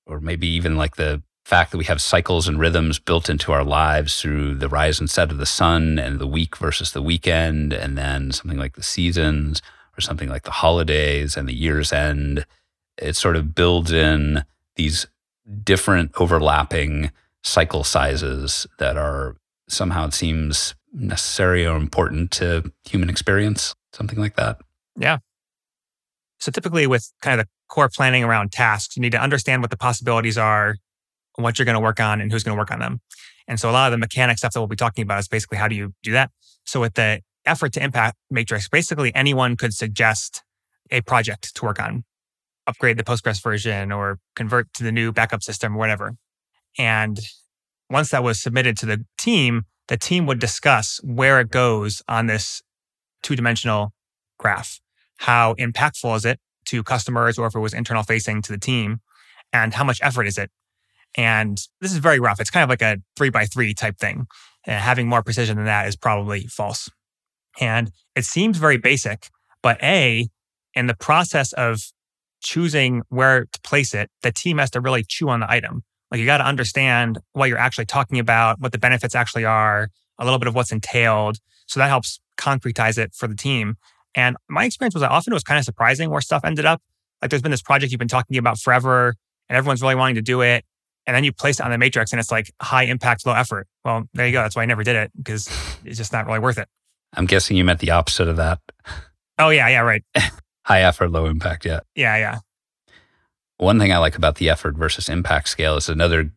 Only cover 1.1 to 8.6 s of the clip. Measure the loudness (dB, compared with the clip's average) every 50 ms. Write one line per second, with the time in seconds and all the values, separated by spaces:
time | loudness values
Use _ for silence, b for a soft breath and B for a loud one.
1.1 | -2 -4 -6 _ _ _ _ 2 4 4 4 2 0 -4 -2 -2 -2 -2 -2 -2
2.1 | -2 -2 -2 0 0 0 0 0 0 0 2 2 2 2 2 0 -2 -4 -2 0
3.1 | 0 0 0 -2 -4 -4 -2 0 0 0 0 2 2 2 2 2 2 0 0 -2
4.1 | -4 -4 -4 -2 -2 -2 -2 -2 -4 -4 -4 -2 -2 0 0 0 0 0 -2 -2
5.1 | 0 0 0 0 0 -4 -4 -2 0 2 2 4 4 4 2 2 0 0 -2 -4
6.1 | -4 -4 -4 -2 -2 -2 -2 -2 -4 -6 -4 -4 -4 -4 -4 -6 -6 -4 -2 -2
7.1 | -2 0 0 0 2 2 2 0 0 0 -2 -2 -2 -4 -4 -4 -4 -4 -4 -2
8.1 | -2 -2 -4 -4 -6 -6 -6 -6 -6 -4